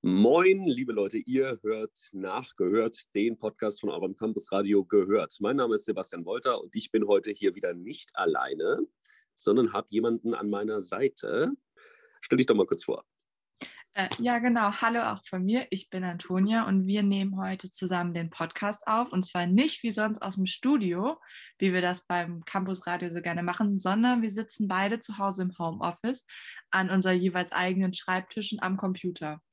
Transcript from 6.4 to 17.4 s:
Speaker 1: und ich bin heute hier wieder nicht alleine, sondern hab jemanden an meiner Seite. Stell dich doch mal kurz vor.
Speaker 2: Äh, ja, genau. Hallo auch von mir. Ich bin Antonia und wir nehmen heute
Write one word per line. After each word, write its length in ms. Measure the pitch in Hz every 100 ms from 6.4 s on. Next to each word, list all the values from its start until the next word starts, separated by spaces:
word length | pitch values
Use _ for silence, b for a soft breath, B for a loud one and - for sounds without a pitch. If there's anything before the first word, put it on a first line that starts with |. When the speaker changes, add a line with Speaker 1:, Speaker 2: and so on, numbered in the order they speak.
| 131 117
Speaker 1:
und 80 | 90 110
ich 160 | -
bin 160 | 110 101
heute 240 | 98 104
hier 240 | 101 98 92
wieder 180 | 90
nicht 420 | 87 95 147 - -
alleine, 680 | 90 73 65 71 85 - - _ b b b
sondern 400 | _ - 113 110
hab 180 | 101 -
jemanden 440 | 104 117 113 110 -
an 160 | 104
meiner 300 | 101 107 107
Seite. 680 | 92 95 135 - - 98 160 285 _ _ b b b b
Stell 160 | - -
dich 80 | -
doch 80 |
mal 140 | 104 92
kurz 160 | -
vor. 220 | - - - _ _ _ _ _ B B - 202
Speaker 2:
Äh, 120 | 190 -
ja, 180 | 233 240
genau. 340 | 240 233 208
Hallo 300 | 208 233 233
auch 240 | 226 202 -
von 180 | 185
mir. 220 | 185 240 -
Ich 180 | 190 -
bin 140 | 185
Antonia 640 | 180 175 - 185 196 226 220
und 180 | 196 190
wir 160 | 208
nehmen 340 | 202 196 196
heute 360 | 190